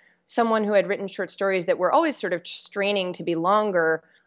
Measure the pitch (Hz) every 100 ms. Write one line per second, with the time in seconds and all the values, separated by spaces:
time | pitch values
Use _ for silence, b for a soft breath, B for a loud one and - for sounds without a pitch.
0 | b b - - 226 220 208 208 180 196
1 | 196 - 185 - 196 190 175 170 175 269
2 | 330 262 196 170 - - - 208 196 202
3 | 180 175 - 165 170 208 214 180 160 160
4 | b b